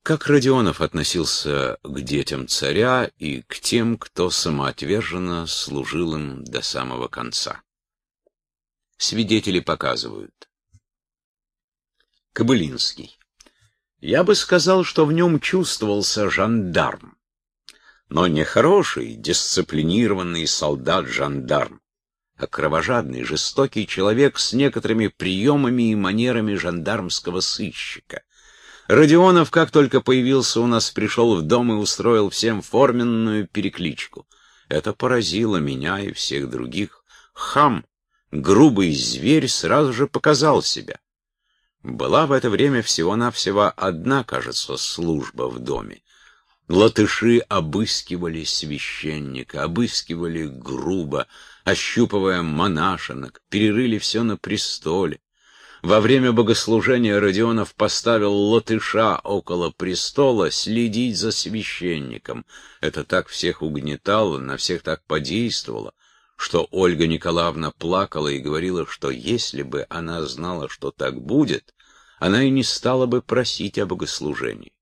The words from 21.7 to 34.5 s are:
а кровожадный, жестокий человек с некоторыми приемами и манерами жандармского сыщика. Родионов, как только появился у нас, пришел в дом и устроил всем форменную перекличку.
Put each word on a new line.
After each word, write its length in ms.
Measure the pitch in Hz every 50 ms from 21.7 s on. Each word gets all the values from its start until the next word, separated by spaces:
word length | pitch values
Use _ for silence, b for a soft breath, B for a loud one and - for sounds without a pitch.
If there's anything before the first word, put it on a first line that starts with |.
| 90 90 _ _ _ _ _ _ _ _ _ _ _
а 80 | - 69
кровожадный, 760 | - - 69 71 78 73 80 82 98 127 120 92 67 64 62 62
жестокий 640 | - 78 76 - - - - 139 135 - 123 98
человек 500 | - - - 92 104 110 123 143 135 -
с 160 | - - - -
некоторыми 540 | 123 143 139 - 117 - - 113 113 110
приемами 840 | 98 _ _ - 95 95 95 107 143 147 147 139 120 123 123 117 113
и 40 | 110
манерами 580 | 104 98 92 101 110 120 127 120 117 107 107 101
жандармского 840 | 90 82 87 87 87 78 95 107 110 92 87 - - - 90 87 92
сыщика. 840 | - - - - 104 85 - - - - - - _ _ - - _ B B B B B B B B B B B B
Родионов, 640 | B 101 127 160 147 160 170 185 190 180 170 156 -
как 220 | - 165 160 -
только 280 | - 151 143 123 - 127
появился 600 | - - 131 131 120 127 135 135 120 - - 117
у 60 | 117
нас, 240 | 120 117 113 104 -
пришел 440 | - - 107 104 - - 117 120 107
в 60 | 87
дом 300 | 78 76 117 120 123 120
и 40 | 110
устроил 540 | 107 104 95 - - 90 117 120 110 104 95
всем 320 | - - 107 113 113 98
форменную 840 | 82 - - 113 139 131 117 123 120 120 117 113 113 110 107 107 101
перекличку. 800 | - _ 104 95 98 - - 90 80 71 - - - - - - b b b b b